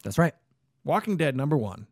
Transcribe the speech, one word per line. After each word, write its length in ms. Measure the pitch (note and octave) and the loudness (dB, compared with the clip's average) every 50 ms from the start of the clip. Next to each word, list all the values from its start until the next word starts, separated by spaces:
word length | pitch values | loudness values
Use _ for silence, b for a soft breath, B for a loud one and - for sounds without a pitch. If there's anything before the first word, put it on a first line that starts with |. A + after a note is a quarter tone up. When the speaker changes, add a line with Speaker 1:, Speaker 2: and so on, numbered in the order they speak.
| - | -10
Speaker 1:
That's 160 | - G#2 - | -4 0 2
right. 160 | E3+ D#3+ - _ _ _ _ _ _ _ _ _ _ | 2 2 0 _ _ _ _ _ _ _ _ _ _
Speaker 2:
Walking 320 | C#3+ D#3+ G#3 - A3 G3 | 0 0 0 0 0 -2
Dead 180 | D#3+ E3 C#3+ C3 | 0 0 0 0
number 220 | C3 C#3 D3 D#3 | 0 0 0 0
one 300 | C#3 A2 G2+ F#2+ G2+ G#2+ - | 0 0 -2 -6 -10 -16 -20